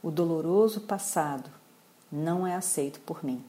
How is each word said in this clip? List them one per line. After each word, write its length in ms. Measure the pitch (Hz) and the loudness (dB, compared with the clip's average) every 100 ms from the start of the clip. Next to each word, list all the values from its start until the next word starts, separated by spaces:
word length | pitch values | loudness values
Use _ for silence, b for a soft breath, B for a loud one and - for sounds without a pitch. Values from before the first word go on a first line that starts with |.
o 80 | 165 | -2
doloroso 680 | 156 170 160 160 190 220 214 | 0 2 2 4 6 6 2
passado 680 | - 196 - 180 151 139 - - - - _ _ - | -4 -4 -2 0 0 -2 -8 -18 -20 -20 _ _ -10
não 360 | 147 160 180 185 | -4 0 0 0
é 80 | |
aceito 440 | 180 180 - 139 - | -2 -2 0 -2 -4
por 220 | - 165 | -10 -6
mim. 220 | 143 127 | -4 -4